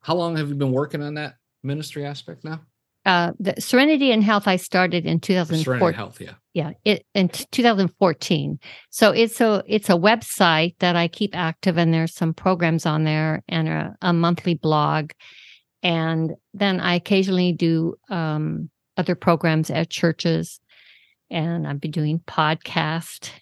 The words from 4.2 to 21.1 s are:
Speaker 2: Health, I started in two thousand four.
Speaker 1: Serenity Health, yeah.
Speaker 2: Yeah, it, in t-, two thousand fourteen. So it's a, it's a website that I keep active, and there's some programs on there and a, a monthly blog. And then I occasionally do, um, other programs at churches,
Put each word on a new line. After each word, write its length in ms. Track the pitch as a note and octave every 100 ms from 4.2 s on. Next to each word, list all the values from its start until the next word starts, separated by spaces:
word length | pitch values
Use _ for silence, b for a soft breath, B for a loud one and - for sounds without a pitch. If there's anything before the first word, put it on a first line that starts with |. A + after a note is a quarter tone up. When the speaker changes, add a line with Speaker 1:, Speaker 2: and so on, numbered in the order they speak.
Speaker 2:
Health, 240 | G#3 G#3 G#3
I 100 | F#3
started 480 | - F#3 F3+ F3 D#3+
in 140 | D#3+
two 140 | -
thousand 240 | F#3 D#3+ D#3+
four. 60 | C#3+ B2+
Speaker 1:
Serenity 160 | A#2+ -
Health, 260 | G2+ -
yeah. 140 | - - _
Speaker 2:
Yeah, 180 | F3 D3+ - G#3+
it, 200 | G3+ - G3+
in 140 | F3+
t-, 160 | - -
two 120 | -
thousand 260 | A#3+ G3+ F3+ -
fourteen. 640 | F#3+ D3+ - D#3 C#3+ D3+ B B B
So 200 | - G#3+
it's 300 | G#3 A3+ -
a, 220 | A3+ G#3 -
it's 220 | G#3 -
a 40 |
website 840 | F3 F#3+ A3+ - - F3+ D#3 E3+ -
that 160 | F3+ F3
I 120 | E3+
keep 280 | - G3+ F3+
active, 420 | E3 E3 F#3+ E3+
and 140 | E3
there's 220 | D#3+ E3
some 200 | - E3
programs 520 | D#3+ F#3 F3+ E3+ E3 E3
on 180 | D#3
there 400 | D#3 D#3 D#3 D#3 -
and 180 | E3 D#3+
a, 280 | D#3 D#3 -
a 120 | F3+
monthly 400 | E3+ E3+ F3 -
blog. 580 | E3+ D#3 D3+ D3 D3+ D3+ - B B B B B _
And 540 | F3+ E3 D#3+ D#3+ D#3+ - _
then 260 | G3 G3+ F#3
I 160 | F3 F3
occasionally 560 | - G3 F#3+ F#3 F3+
do, 440 | D#3+ E3+ D#3+ E3 - _
um, 600 | F#3 D#3+ D3+ D#3 D#3+ D#3+ _ _ -
other 200 | F3+ F3
programs 540 | - E3 E3+ D#3 D#3
at 200 | D#3+ E3
churches, 720 | - E3+ D#3+ E3+ D#3+ E3+ - _ b b b b